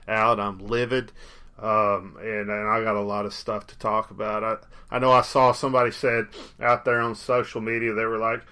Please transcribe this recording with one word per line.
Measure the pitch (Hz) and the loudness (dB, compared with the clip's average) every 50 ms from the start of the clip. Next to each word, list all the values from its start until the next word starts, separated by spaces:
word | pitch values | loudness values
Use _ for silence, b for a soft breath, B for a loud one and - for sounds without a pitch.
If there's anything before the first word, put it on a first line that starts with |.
| b - | b -2
out. | 110 110 110 113 117 104 | 0 2 4 4 4 2
I'm | 101 101 95 92 | 0 -4 -4 -8
livid, | 98 104 117 120 123 117 131 127 120 - - b b b b b b b b - | -6 -4 -2 -2 0 0 -2 -2 -4 -4 -12 b b b b b b b b -8
um, | 110 110 107 107 107 101 101 98 92 95 - - 101 | -2 0 2 2 4 2 2 -2 -4 -8 -16 -12 -8
and, | 113 107 107 104 104 | -6 -6 -4 -4 -4
and | 104 104 104 107 | -4 -4 0 0
I | 110 113 110 | 0 2 2
got | 110 104 | 0 0
a | 104 104 | 0 -2
lot | 101 101 104 104 | -2 -4 -4 -4
of | 104 - | -6 -8
stuff | - - - 107 101 - | -8 -6 -6 -6 -6 -6
to | - - - | -12 -16 -6
talk | - 110 107 110 110 - | -4 -2 0 0 -2 -4
about. | 98 95 110 107 107 107 110 | -8 -6 -6 -4 -4 -2 -2
I, | 113 110 - - - - - - - 123 | -2 -4 -6 -8 -18 -20 -20 -16 -6 -4
I | 123 | 0
know | 127 131 127 | 4 6 6
I | 127 | 6
saw | - - - 139 131 123 113 | 6 4 4 4 6 6 4
somebody | - - 135 131 127 123 117 | 2 -2 0 2 2 2 2
said | 107 - - 123 117 113 104 - B B B B B - 120 | 0 0 0 0 0 0 -2 -4 B B B B B -2 2
out | 120 123 117 - | 2 2 2 2
there | 127 120 117 117 | 2 2 2 2
on | 117 110 | -2 -4
social | - - - 123 123 113 - - 117 | -6 -2 0 0 0 0 -2 -6 -6
media, | 110 113 117 117 117 113 107 | -4 -2 -2 -2 -2 -2 -2
they | 107 113 | -2 -2
were | 110 113 | -2 -2
like, | 110 110 113 117 117 - b | -2 -2 -2 -2 -4 -8 b